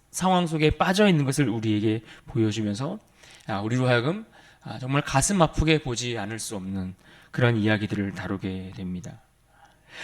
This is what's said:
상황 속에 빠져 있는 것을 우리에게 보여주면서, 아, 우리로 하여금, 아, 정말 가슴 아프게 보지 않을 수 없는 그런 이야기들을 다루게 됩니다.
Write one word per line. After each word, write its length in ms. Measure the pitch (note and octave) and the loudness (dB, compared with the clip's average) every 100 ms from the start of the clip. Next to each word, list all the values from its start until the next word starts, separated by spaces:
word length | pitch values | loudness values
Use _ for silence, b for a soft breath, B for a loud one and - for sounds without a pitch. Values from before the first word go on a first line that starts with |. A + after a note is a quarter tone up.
| _ | _
상황 360 | - F3+ F#3 E3+ | -2 2 2 2
속에 240 | D#3+ D3+ | 2 2
빠져 360 | D#3 F3 F#3+ G#3 | 2 2 4 6
있는 200 | D#3+ C3+ | 6 2
것을 240 | C3+ C3+ | 2 0
우리에게 520 | A2+ A2 G#2+ A2 A2 B B - | 0 0 2 2 0 B B -6
보여주면서, 720 | A#2+ A2 G#2+ G#2 G2+ C#3+ G#3 - b b b - | 0 0 2 -2 -4 -6 -8 -14 b b b -8
아, 140 | G2 | -6
우리로 260 | G#2+ B2+ B2+ | -2 0 2
하여금, 380 | A#2+ B2+ G3+ A3+ b b b | 2 2 -4 -10 b b b
아, 160 | B2+ A2 | -16 -12
정말 240 | B2+ C#3 | -2 -2
가슴 400 | - C3+ - G3+ | 0 0 2 4
아프게 400 | D#3 - D#3 D#3 | 2 2 2 2
보지 340 | C#3 A#2 A#2+ A#2 | 0 -4 -4 -4
않을 220 | G2+ A2 | -6 -8
수 180 | - G#2 | -8 -8
없는 380 | F#2+ G2 F#2 F#2 b b b | -6 -6 -6 -10 b b b
그런 260 | - A#2+ A2+ | 0 2 4
이야기들을 560 | G#2 G#2+ G#2 G#2 G2 | 2 2 0 -2 -4
다루게 600 | F#2 F#2 G2 G2 F#2 F#2 G2 | -6 -6 -6 -4 -8 -10 -10
됩니다. 440 | F2+ F2+ E2+ - _ _ _ B B B B B | -8 -8 -10 -16 _ _ _ B B B B B